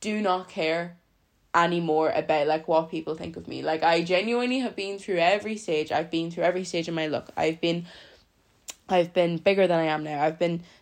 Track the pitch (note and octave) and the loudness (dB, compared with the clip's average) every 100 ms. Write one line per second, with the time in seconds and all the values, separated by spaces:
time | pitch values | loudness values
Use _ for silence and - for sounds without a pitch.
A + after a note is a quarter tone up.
0 | G#3+ G#3+ G3 F#3 F#3 F#3 D#3+ E3 F3 - | -6 -2 0 0 -2 -4 -2 -2 -4 -12
1 | _ _ _ _ _ E3+ E3+ F3 E3 D#3 | _ _ _ _ _ 2 2 2 2 2
2 | D#3 - D3+ D#3 D3 D#3+ D#3+ D#3+ E3 D#3+ | 2 0 0 2 2 0 2 2 2 -6
3 | D3+ D#3+ E3+ E3 E3 C3+ D3 D#3+ D#3+ E3+ | -6 -8 -8 -12 -12 -6 -4 0 2 2
4 | F3 F3+ A3 A#3+ B3 C4 A#3+ - G3 G3 | 2 0 2 -2 0 -2 -4 -6 -8 -8
5 | G#3 F3 E3+ G#3 G#3+ G#3+ - D#3 D#3 D3 | -4 2 4 2 -2 -6 -2 -2 0 -2
6 | E3+ E3+ E3 E3+ E3+ F3+ F3+ E3+ E3+ E3 | -2 -4 -4 0 0 0 -2 -4 -2 -2
7 | D#3 C#3 - - D#3+ E3 E3+ E3+ F3 - | -2 -4 -6 -2 -2 0 -2 -2 -4 -16
8 | - - _ _ _ _ - - - F#3 | -20 -20 _ _ _ _ -20 -14 0 2
9 | E3+ F3+ E3+ E3 G3+ G3 F#3 E3 D#3+ D#3 | 2 2 2 2 2 4 4 4 2 0
10 | D3+ D3 D#3 D#3+ E3+ E3+ - - | -4 -2 -2 0 -2 -2 -8 -20